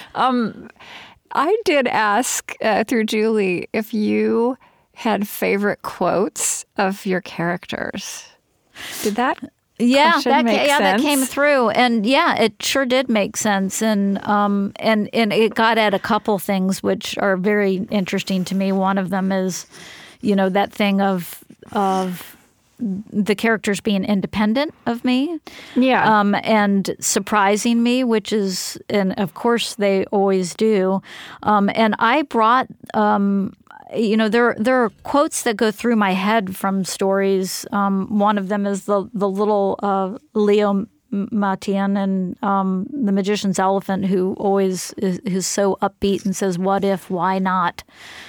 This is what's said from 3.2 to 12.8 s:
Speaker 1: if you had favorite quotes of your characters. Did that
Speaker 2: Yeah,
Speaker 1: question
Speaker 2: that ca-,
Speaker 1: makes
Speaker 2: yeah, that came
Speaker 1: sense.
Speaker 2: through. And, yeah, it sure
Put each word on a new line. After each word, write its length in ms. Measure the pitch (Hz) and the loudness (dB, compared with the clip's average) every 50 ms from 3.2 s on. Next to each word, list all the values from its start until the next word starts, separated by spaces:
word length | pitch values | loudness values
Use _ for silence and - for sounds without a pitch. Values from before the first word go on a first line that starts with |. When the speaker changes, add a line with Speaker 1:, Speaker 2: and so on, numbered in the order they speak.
| 214 220 226 214 202 185 180 175 - - - | 0 2 2 0 0 0 -2 -2 -4 -4 -4
Speaker 1:
if 180 | 226 214 - - | -4 -4 -4 -4
you 640 | 214 214 208 214 214 214 220 220 226 233 247 254 - _ _ _ _ _ _ _ | -2 0 0 0 0 2 2 2 2 0 0 -2 -4 _ _ _ _ _ _ _
had 340 | - - 233 208 202 208 202 | -6 -2 -2 0 0 -2 -4
favorite 540 | - - - 185 190 196 202 208 - - - | -6 -4 -2 0 0 0 0 -2 -2 -4 -6
quotes 840 | 165 - - 185 170 175 170 202 311 - - - - - - - _ _ - | -10 -6 -2 0 0 2 0 0 -2 -4 -4 -4 -4 -4 -6 -8 _ _ -2
of 260 | 202 190 196 196 - | -2 -2 -2 -4 -4
your 160 | 196 185 180 | -4 -4 -4
characters. 1040 | - - - - 165 170 175 175 - - - - - - - 202 - - - - - - _ _ _ _ _ _ _ _ - - - - - - - | -4 -6 -8 -4 -4 -4 -4 -4 -8 -10 -8 -8 -8 -8 -8 -10 -10 -12 -12 -14 -16 -18 _ _ _ _ _ _ _ _ -20 -18 -16 -14 -10 -6 -4
Did 140 | 220 202 | -4 -2
that 220 | 233 240 277 320 - - - _ _ _ _ _ - | 0 0 -2 -2 -4 -8 -18 _ _ _ _ _ 0
Speaker 2:
Yeah, 340 | 226 240 254 277 294 330 339 | 2 4 6 6 6 6 4
Speaker 1:
question 180 | 294 269 254 | 2 2 2
Speaker 2:
that 60 | 269 262 240 | 2 2 2
ca-, 80 | 233 226 | 2 2
Speaker 1:
makes 140 | - - 294 | 2 2 2
Speaker 2:
yeah, 100 | 285 294 | 2 4
that 220 | 208 190 185 214 | 4 2 2 2
came 180 | 285 294 294 269 | 2 0 0 0
Speaker 1:
sense. 120 | 262 247 - | 0 -2 -2
Speaker 2:
through. 380 | 277 285 294 294 269 240 220 | 0 2 2 4 4 2 2
And, 340 | - - 247 247 233 226 196 | 2 2 2 2 2 0 2
yeah, 300 | 220 262 285 349 320 208 | 2 2 2 2 2 2
it 260 | - 226 220 - - - | 2 2 0 0 -2 -6
sure 220 | - - 269 | -2 0 0